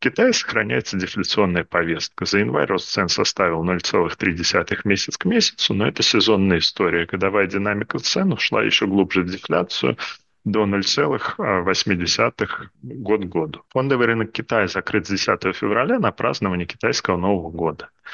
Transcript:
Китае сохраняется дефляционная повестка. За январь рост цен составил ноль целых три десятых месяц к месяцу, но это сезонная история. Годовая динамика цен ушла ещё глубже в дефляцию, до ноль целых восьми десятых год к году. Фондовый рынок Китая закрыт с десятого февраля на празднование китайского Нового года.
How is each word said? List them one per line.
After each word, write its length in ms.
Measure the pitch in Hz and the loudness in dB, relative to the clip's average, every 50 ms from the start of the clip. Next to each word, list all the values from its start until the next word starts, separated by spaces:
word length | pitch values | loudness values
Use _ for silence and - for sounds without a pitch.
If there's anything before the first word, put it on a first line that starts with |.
| - | -2
Китае 280 | 123 - - 233 254 220 | -2 2 2 4 4 2
сохраняется 640 | - - - 113 113 104 110 123 127 - - 101 | 2 -2 -2 -2 -2 -2 0 -2 -2 -2 -4 -4
дефляционная 680 | 92 92 - - 104 90 - - 107 101 90 87 87 80 | -4 -4 -2 -2 -4 -4 0 2 2 2 2 2 0 -2
повестка. 640 | - - 87 85 85 82 80 - - _ - 90 | 0 0 0 2 0 0 -2 -4 -8 _ -6 -4
За 120 | - 101 | 0 2
январь 300 | 101 107 120 135 - 73 | 2 2 2 2 2 2
рост 220 | - 98 90 - - | 2 0 -2 -2 -2
цен 180 | - 101 92 | 0 0 0
составил 560 | 87 - - 101 - - - 95 85 82 82 82 | 2 2 0 0 0 0 2 0 2 2 0 0
ноль 180 | 90 92 85 | 0 0 0
целых 360 | - - - 98 85 80 - | 0 0 0 2 0 0 -2
три 160 | - - 95 82 | -2 -2 0 0
десятых 520 | 85 82 - - 92 87 - - - - | 0 0 0 0 0 0 0 -4 -2 0
месяц 320 | 104 95 - - - - | 0 0 0 -2 -4 -6
к 80 | - - | -4 -2
месяцу, 480 | 180 240 233 208 - - - - - 107 | 0 2 2 2 0 0 -2 -2 0 0
но 140 | 98 110 | 0 0
это 160 | 139 - - - | 0 0 0 0
сезонная 560 | - - 107 92 110 107 95 98 95 90 85 | 2 4 4 4 4 4 4 4 4 4 2
история. 460 | - - - - 98 85 85 85 85 | 2 0 0 0 0 2 2 0 0
Годовая 420 | - - 92 98 95 101 104 98 | -2 -2 -2 0 0 2 2 0
динамика 500 | 90 98 98 101 104 104 104 104 - - | 0 0 -2 0 -2 -2 -2 -4 -4 -6
цен 360 | 127 - - - 185 190 190 131 | -4 -4 -2 0 0 0 0 0
ушла 280 | - - - - 110 | 0 -2 0 0 0
ещё 240 | 110 110 - - 107 | 2 2 2 2 2
глубже 380 | 98 95 98 95 95 - 95 87 | 2 4 2 2 2 2 0 0
в 20 | |
дефляцию, 720 | 90 95 92 - - 78 87 87 - - - - 64 - - - - - - _ _ _ _ - | 0 -4 -8 -4 0 0 0 0 0 -2 -2 0 0 0 -2 -6 -12 -12 -16 _ _ _ _ -4
до 240 | 104 101 110 104 | 0 0 2 2
ноль 160 | 101 98 98 92 | 2 0 0 0
целых 560 | - - 143 147 151 135 117 - - - - | 0 0 0 0 0 0 -2 -4 -6 -6 -4
восьми 560 | 190 120 98 92 87 95 92 - - - 95 | -2 0 0 0 2 0 0 0 0 0 0
десятых 720 | 87 87 80 - - 113 117 - - 107 - - - - - _ _ 131 | 0 0 0 0 0 0 0 0 -2 -4 -4 -4 -8 -12 -16 _ _ -16
год 380 | 123 - - 104 98 107 101 | -14 -12 -6 -2 0 0 0
к 80 | 98 87 | -2 -2
году. 340 | 90 85 78 76 - - - _ | -2 -2 -2 -2 -6 -12 -12 _
Фондовый 360 | - 131 131 139 135 123 120 | -2 -2 0 2 2 2 2
рынок 260 | 117 117 113 107 - | 2 2 0 -2 -4
Китая 360 | - - - - 117 110 98 | -6 -8 -4 0 0 2 2
закрыт 400 | 87 - 95 - - - 104 - | 0 -2 -4 -4 -2 -2 -2 0
с 20 | - | -2
десятого 460 | 98 95 - 110 107 - - 95 90 | -2 -2 0 0 0 0 -2 -4 -2
февраля 420 | - 110 104 104 117 135 185 254 | -2 -2 0 2 2 2 2 0
на 140 | 240 147 104 | 0 0 -2
празднование 560 | - - 113 123 139 - 110 95 90 87 85 | -2 -2 -2 -4 -2 -2 -2 -2 -2 -2 -4
китайского 500 | - - - - 120 - - - - 90 | -6 -6 -4 -2 -2 -2 0 0 0 0
Нового 320 | 87 90 98 101 90 80 82 | 0 2 0 0 0 -2 -6
года. 400 | 85 85 85 80 76 - - - _ _ _ - | -4 -2 -2 -2 -2 -6 -10 -18 _ _ _ -12